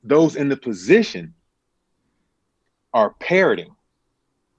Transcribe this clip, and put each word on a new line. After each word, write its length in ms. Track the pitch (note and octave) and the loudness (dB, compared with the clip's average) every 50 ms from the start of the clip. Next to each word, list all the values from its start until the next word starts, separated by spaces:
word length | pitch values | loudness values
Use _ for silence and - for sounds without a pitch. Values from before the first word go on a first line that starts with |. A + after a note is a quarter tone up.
| - | -4
those 320 | A2+ C#3 D#3 E3 D#3 - | 0 2 2 2 2 0
in 140 | - C#3+ C#3 | -2 -4 -4
the 80 | C3+ C3+ | -4 -4
position 760 | - B2+ G#2+ F2 F2+ G#2+ F3+ A#3 A3 - - F2+ E2+ D#2+ - _ _ _ _ _ _ _ _ _ _ _ _ _ _ _ _ _ _ _ _ _ _ _ _ _ _ _ _ _ _ _ - | -6 -8 -10 -6 0 2 4 4 2 0 -6 -12 -14 -16 -18 _ _ _ _ _ _ _ _ _ _ _ _ _ _ _ _ _ _ _ _ _ _ _ _ _ _ _ _ _ _ _ -2
are 180 | A#2 G#2+ G2+ - - | 0 0 0 -2 -8
parroting. 560 | - - F3 F#3 F#3+ D3+ A2 E2+ E2+ - - _ _ _ _ _ _ _ _ _ _ _ _ _ _ _ _ | -6 -2 0 2 2 2 0 -2 -6 -12 -18 _ _ _ _ _ _ _ _ _ _ _ _ _ _ _ _